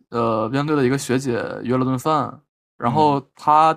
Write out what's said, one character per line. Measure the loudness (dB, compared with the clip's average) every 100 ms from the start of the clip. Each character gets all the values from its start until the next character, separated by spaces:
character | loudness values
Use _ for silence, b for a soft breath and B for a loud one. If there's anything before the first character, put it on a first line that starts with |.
| _
呃， | -4 -2 -2 -2
辩 | -2
论 | -2
队 | 0
的 |
一 | 0
个 | 0
学 | -2 -2
姐 | -2 -4 -6 -8
约 | -4 -2
了 |
顿 | 0 -2
饭， | 0 -2 -2 -10 _ _ _ _
然 | -2
后 | 2 2 0 -4 _
她 | 2 4 4